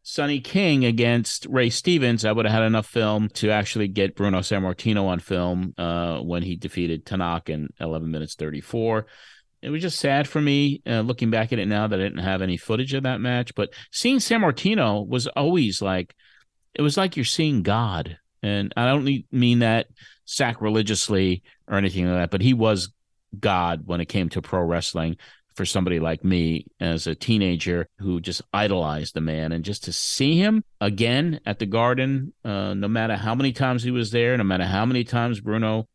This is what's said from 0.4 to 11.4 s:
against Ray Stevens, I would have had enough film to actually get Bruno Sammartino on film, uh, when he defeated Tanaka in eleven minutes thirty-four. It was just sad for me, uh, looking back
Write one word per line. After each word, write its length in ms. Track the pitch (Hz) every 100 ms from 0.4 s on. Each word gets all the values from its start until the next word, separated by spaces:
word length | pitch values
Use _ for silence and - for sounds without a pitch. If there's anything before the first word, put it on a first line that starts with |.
| - 190 180 139 120
against 600 | 117 117 120 107 - -
Ray 200 | 131 117
Stevens, 540 | - 180 170 123 113
I 80 | 107
would 140 | 110 110
have 80 |
had 100 | 113
enough 240 | 110 110 -
film 400 | 120 107 107 107
to 160 | - 107
actually 400 | 107 98 110 101
get 260 | 101 98 -
Bruno 240 | 101 95
Sammartino 640 | - 101 92 90 113 104
on 160 | 95 87
film, 540 | - 92 87 90 92 -
uh, 420 | 85 85 85 76
when 240 | 82 87
he 120 | 90 85
defeated 500 | - 92 85 78 -
Tanaka 460 | 95 85 85 -
in 160 | 78 73 -
eleven 280 | 82 80 80
minutes 260 | 78 78 -
thirty-four. 720 | 76 73 - 117 113 110 110 - - - _ _
It 80 | -
was 120 | 156
just 180 | 175 -
sad 300 | 139 139 139
for 100 | 156
me, 420 | 147 143 143 143 -
uh, 140 | 113
looking 280 | 117 120 113
back 220 | 113